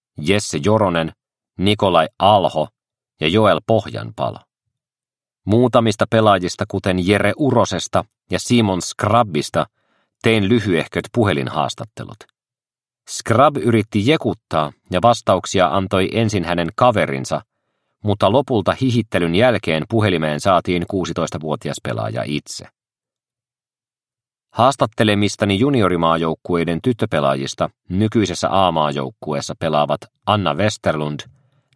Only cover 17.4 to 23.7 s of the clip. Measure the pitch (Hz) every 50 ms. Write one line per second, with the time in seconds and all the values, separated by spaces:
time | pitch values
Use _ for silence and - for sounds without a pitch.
17.4 | - _ _ _ _ _ _ _ _ _ _ _ - 107 101 101 - 95 107 135
18.4 | 143 - 131 104 85 92 87 - 127 131 117 120 107 - - 92 87 82 82 95
19.4 | 120 127 113 92 - 85 80 78 73 - 113 113 107 104 92 80 78 76 76 76
20.4 | - 98 92 85 - 95 90 87 85 - - 95 85 80 82 87 80 76 - 80
21.4 | 76 78 76 - - 73 69 - - 64 58 55 53 55 55 62 58 - 73 71
22.4 | - - - - - - _ _ _ _ _ _ _ _ _ _ _ _ _ _
23.4 | _ _ _ _ _ _